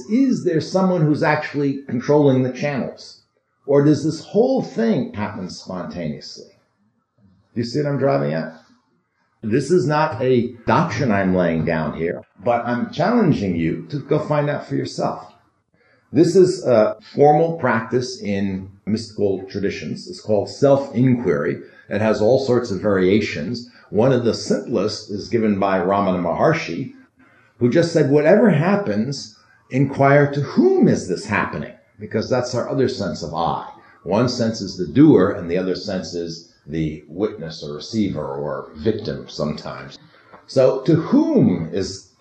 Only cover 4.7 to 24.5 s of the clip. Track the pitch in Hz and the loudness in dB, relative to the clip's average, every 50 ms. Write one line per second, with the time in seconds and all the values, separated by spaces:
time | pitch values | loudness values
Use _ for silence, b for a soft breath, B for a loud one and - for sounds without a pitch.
4.7 | - 196 226 226 202 139 117 - - 101 104 95 98 107 92 85 - - - - | -4 -2 0 0 2 0 -2 -4 -6 -6 -6 -6 -6 -8 -12 -12 -12 -14 -12 -10
5.7 | 92 90 85 78 - 87 82 76 69 - - - - - - - _ _ _ _ | -10 -8 -8 -10 -8 -8 -6 -6 -8 -10 -12 -18 -18 -20 -20 -20 _ _ _ _
6.7 | _ _ _ _ _ _ _ _ _ _ _ _ _ _ _ _ - - 117 120 | _ _ _ _ _ _ _ _ _ _ _ _ _ _ _ _ -6 -6 -4 -4
7.7 | - 151 143 143 143 123 127 139 139 - 71 73 - - - - - - _ _ | -2 -4 -2 -2 -2 0 2 2 2 0 0 -2 -4 -4 -6 -8 -10 -18 _ _
8.7 | _ _ _ _ _ _ _ _ _ _ _ _ _ _ - 107 107 147 139 147 | _ _ _ _ _ _ _ _ _ _ _ _ _ _ -4 -2 -2 0 0 2
9.7 | 185 175 123 143 151 151 156 - - - 123 127 131 120 113 - - - - - | 2 2 2 2 2 0 0 0 -2 -2 0 2 2 2 0 -2 -6 -6 -2 0
10.7 | 110 143 175 - - - 151 120 101 98 95 92 92 90 87 85 82 80 76 82 | 2 2 2 0 -2 -2 -2 0 0 2 2 2 2 2 2 2 0 0 0 0
11.7 | 80 78 78 76 73 78 82 85 - - - _ _ - 92 120 120 - - 123 | 0 -2 -2 -4 -4 -4 -4 -4 -4 -6 -10 _ _ -6 -2 0 0 0 0 -2
12.7 | 120 120 107 - - 147 165 208 247 240 208 160 - - 101 95 87 82 82 80 | -4 -4 -4 -6 -4 -2 0 2 2 2 4 2 2 2 0 -2 -2 0 0 -2
13.7 | - - - - 143 143 - - 151 147 - - 151 147 143 147 139 - - - | -2 -4 -8 -10 -10 -8 -4 -2 -2 -2 0 -2 -2 -2 -2 -2 -4 -6 -6 -6
14.7 | 139 135 127 - - 170 165 - - - - - _ _ _ _ _ _ _ _ | -6 -6 -6 -6 -6 -4 -4 -4 -6 -8 -12 -18 _ _ _ _ _ _ _ _
15.7 | _ _ _ _ _ _ _ _ - 135 175 170 160 190 175 135 - - - 127 | _ _ _ _ _ _ _ _ 2 2 4 6 6 6 6 6 4 0 0 2
16.7 | 123 110 107 101 - - - - - 127 143 147 156 165 165 160 165 - - 123 | 4 4 4 4 0 -4 -12 -6 2 4 6 6 6 6 2 0 0 -2 -2 0
17.7 | 113 113 113 - 123 123 123 - - - - 104 101 98 101 98 95 95 95 - | 0 -2 -2 -2 -2 -2 -2 -4 -8 -10 -6 -4 -4 -2 -2 -4 -4 -6 -8 -12
18.7 | - _ - 95 107 104 - - - - 104 98 95 92 - - - 101 95 95 | -16 _ -6 -4 -4 -4 -4 -6 -4 -2 -2 0 0 -2 -6 -8 -6 -4 -4 -4
19.7 | - - 78 - - - - - - - - 107 107 101 101 - - - 147 139 | -4 -6 -8 -8 -10 -10 -10 -14 -16 -10 -4 -2 -2 0 -2 -4 -2 2 4 4
20.7 | 139 139 - - - 113 127 131 120 117 - 90 78 71 71 69 67 - B B | 4 4 2 0 0 2 4 4 4 2 2 0 0 0 0 -4 -4 -6 B B
21.7 | B B B B - 101 107 110 104 - 104 110 131 - - 120 123 117 - - | B B B B -4 0 0 0 2 2 4 4 4 2 2 2 0 0 0 -2
22.7 | 98 90 92 107 98 92 92 92 101 110 107 - - 78 76 101 123 - - B | -4 -4 -2 0 2 2 4 4 4 4 2 0 -4 -6 -6 -6 -8 -10 -12 B
23.7 | B B B B B 101 117 139 131 120 113 113 - - - - | B B B B B 2 2 2 2 2 2 0 -2 -2 -2 -2